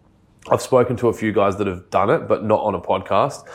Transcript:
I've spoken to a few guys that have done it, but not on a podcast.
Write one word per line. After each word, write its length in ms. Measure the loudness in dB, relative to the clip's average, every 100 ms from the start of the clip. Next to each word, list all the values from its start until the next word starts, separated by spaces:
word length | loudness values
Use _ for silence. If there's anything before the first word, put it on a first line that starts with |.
| _ _ _ _ -2
I've 100 | -2
spoken 360 | 2 2 2 0
to 100 | 0
a 60 |
few 180 | 0 0
guys 240 | 2 2 0
that 100 | -4
have 220 | -4 -4
done 200 | 0 2
it, 180 | 0 0
but 160 | -2
not 160 | 2 0
on 140 | 0 -4
a 60 |
podcast. 640 | -2 -2 0 0 0 -4 -18